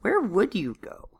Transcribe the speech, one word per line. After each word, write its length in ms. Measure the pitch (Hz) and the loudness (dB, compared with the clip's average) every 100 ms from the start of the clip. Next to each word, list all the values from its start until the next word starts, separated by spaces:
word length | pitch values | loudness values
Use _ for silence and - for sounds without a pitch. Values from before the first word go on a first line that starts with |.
Where 180 | 214 403 | 2 2
would 340 | 254 175 262 | 2 2 2
you 200 | 196 135 113 | 0 -4 -8
go? 280 | - - - | -14 -18 -20